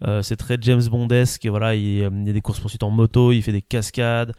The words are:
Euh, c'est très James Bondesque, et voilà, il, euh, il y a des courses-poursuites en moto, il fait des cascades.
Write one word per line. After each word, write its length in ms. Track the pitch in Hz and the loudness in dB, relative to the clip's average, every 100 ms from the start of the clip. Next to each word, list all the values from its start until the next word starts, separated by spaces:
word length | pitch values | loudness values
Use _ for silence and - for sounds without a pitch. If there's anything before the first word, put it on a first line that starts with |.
| - | -4
Euh, 160 | 104 | -2
c'est 140 | 98 113 | -4 -6
très 200 | - 123 | -4 -2
James 240 | 117 123 117 | 2 2 2
Bondesque, 560 | 120 117 120 123 - 113 | 0 2 2 2 -2 -4
et 20 | |
voilà, 260 | 104 113 | -2 0
il, 300 | 107 101 101 | 0 0 0
euh, 60 | 101 | -2
il 160 | 101 104 | -2 -2
y 20 | |
a 20 | |
des 80 | 104 | -2
courses-poursuites 440 | - - 104 110 | -2 -6 -6 -4
en 60 | 104 | 0
moto, 420 | 110 113 123 123 | 2 4 4 4
il 100 | 120 | 4
fait 80 | 107 | 0
des 100 | 101 | -4
cascades. 720 | - 120 107 - 117 117 117 | -2 -4 -4 -2 0 0 -4